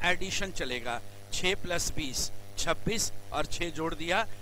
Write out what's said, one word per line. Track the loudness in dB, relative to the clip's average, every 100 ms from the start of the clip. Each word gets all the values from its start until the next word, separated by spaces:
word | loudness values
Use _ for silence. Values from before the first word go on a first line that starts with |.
addition | 2 4 2 0 0
चलेगा, | 0 -2 -2 -2 -4 -6 -10 -4
छः | 2 2 2
plus | 2 0 2
बीस, | 0 0 0 -2 -2 -4 -2
छब्बीस | 0 2 2 2 0 -2 -2
और | -2 0
छह | 0 -2
जोड़ | -2 -2
दिया | -2 0 2 2 -2